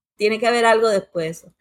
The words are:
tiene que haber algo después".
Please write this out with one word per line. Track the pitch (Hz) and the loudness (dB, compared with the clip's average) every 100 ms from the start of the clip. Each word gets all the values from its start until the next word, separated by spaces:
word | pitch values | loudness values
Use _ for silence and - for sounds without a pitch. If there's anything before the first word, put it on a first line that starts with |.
| _ - | _ -4
tiene | 208 220 | -4 -2
que | 233 | -2
haber | 240 226 | 2 2
algo | 220 226 | 2 2
después". | 196 - 175 160 165 - _ | 0 -4 -8 -8 -10 -18 _